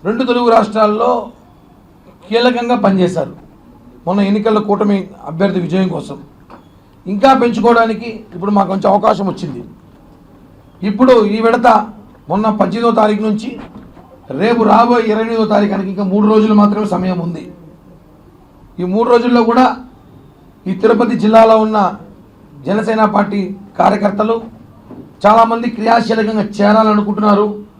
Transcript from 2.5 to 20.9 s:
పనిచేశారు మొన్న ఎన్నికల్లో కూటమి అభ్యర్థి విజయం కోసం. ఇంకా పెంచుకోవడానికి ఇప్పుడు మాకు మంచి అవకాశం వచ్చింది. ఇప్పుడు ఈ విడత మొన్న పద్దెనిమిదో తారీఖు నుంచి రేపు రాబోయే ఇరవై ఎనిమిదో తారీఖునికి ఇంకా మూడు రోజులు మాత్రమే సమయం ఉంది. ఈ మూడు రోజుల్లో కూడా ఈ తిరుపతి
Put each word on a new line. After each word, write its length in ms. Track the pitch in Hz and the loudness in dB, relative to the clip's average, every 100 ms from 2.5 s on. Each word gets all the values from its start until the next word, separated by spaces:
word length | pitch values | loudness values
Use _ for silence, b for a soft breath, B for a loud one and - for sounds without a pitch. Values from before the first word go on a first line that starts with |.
| 240 240 240 | 0 -2 0
పనిచేశారు 500 | 196 190 175 165 139 - - _ - - - - 165 | 0 2 0 -2 -8 -12 -20 _ -20 -20 -20 -12 -4
మొన్న 140 | 196 | -2
ఎన్నికల్లో 400 | 196 208 220 214 208 | 0 0 0 0 0
కూటమి 280 | 202 208 196 196 - 143 | 0 0 -2 -4 -14 -14
అభ్యర్థి 300 | 165 196 190 | -2 -2 -2
విజయం 280 | 165 185 185 | -4 -2 -2
కోసం. 280 | 160 - 139 - - - - - _ _ _ 180 | -4 -10 -16 -18 -20 -20 -20 -20 _ _ _ -8
ఇంకా 240 | 202 269 262 | 0 2 4
పెంచుకోవడానికి 640 | 240 208 220 233 226 220 233 220 - | 0 0 2 2 2 -2 -10 -14 -16
ఇప్పుడు 180 | 170 196 202 | -8 -2 0
మాకు 140 | 185 | 0
మంచి 160 | 190 196 | -2 0
అవకాశం 340 | 196 220 233 196 | 2 0 -2 -4
వచ్చింది. 300 | - 151 127 - - - - - - - - - - - - | -6 -10 -12 -16 -20 -20 -20 -20 -20 -20 -20 -20 -20 -20 -8
ఇప్పుడు 320 | 196 202 254 240 202 | -6 2 4 4 4
ఈ 40 | 220 226 | 0 0
విడత 220 | 247 233 214 - - - - - | 2 4 2 0 -14 -20 -20 -6
మొన్న 200 | 185 220 208 | -2 -2 0
పద్దెనిమిదో 320 | 185 208 233 226 | -2 0 0 2
తారీఖు 240 | 214 208 220 | 0 0 -2
నుంచి 220 | 214 240 - - - - - - - - 131 | -4 -6 -12 -18 -20 -20 -20 -20 -20 -12 -4
రేపు 240 | 214 240 208 | 0 2 4
రాబోయే 320 | 220 240 240 220 | 4 4 2 0
ఇరవై 140 | 214 226 | -2 -2
ఎనిమిదో 200 | 226 214 | -2 -2
తారీఖునికి 380 | 202 208 196 190 | 0 -2 -4 -6
ఇంకా 120 | 196 196 | -6 -2
మూడు 120 | 202 208 | 0 2
రోజులు 240 | 214 214 208 | 2 4 4
మాత్రమే 260 | 208 208 208 | 2 0 -4
సమయం 260 | 180 185 175 170 | -4 -4 -4 -6
ఉంది. 180 | 160 - - - - - - - - - _ - _ - - | -10 -14 -20 -20 -20 -20 -20 -20 -20 -20 _ -20 _ -20 -8
ఈ 60 | 180 | -4
మూడు 140 | 202 233 | -2 4
రోజుల్లో 280 | 240 247 240 226 | 4 4 2 4
కూడా 160 | 240 254 - - - - - - _ - _ 185 | 4 2 0 -14 -20 -20 -20 -20 _ -20 _ -8
ఈ 80 | 185 | 0
తిరుపతి 340 | 220 | 2